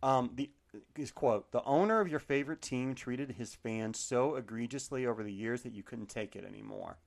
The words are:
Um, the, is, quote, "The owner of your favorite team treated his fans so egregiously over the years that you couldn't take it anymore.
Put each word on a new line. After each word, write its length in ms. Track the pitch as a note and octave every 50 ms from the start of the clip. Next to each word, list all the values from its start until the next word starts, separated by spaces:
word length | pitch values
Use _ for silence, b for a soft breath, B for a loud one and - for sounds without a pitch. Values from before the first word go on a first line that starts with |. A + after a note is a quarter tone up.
Um, 300 | - C3+ C3+ C3 B2+ A#2+ B2
the, 160 | B2 C#3 C#3+ - _ _ _ _ G#2+ - _ _ -
is, 140 | D3 A#2+
quote, 400 | - - - C3 A2+ G#2 - _
"The 120 | - B2 -
owner 360 | - C#3 D3+ F#3 G#3+ A3 A3
of 60 | G#3 F3+
your 120 | D3+ C#3+
favorite 440 | - - C#3+ C#3+ C#3+ C3+ D#3+ D#3 -
team 320 | - - B2+ B2+ C3 C3+
treated 340 | C3 - - B2 B2 C#3+ C3+
his 240 | A#2+ F#2+ A#2+ G#2 -
fans 460 | - _ A#2+ A2+ A2+ A2 A2 A2+ -
so 380 | - - C3 A#2+ B2+ C#3+ D#3 C3
egregiously 680 | A#2+ G#2 A2+ A2+ A#2+ A#2+ C3 C#3 - - C#3+ B2+ B2+
over 180 | B2 A#2 A2 G#2+
the 80 | G#2
years 300 | G2+ G2 G#2+ A2+ A#2+ B2
that 120 | - B2+ A2+
you 100 | G2+ F2+
couldn't 260 | - - A#2 G#2+ G2+
take 260 | - A#2 G#2+ G2 -
it 80 | G2 G2
anymore. 540 | G2+ - G#2 G#2+ - - G2+ F#2 - - - _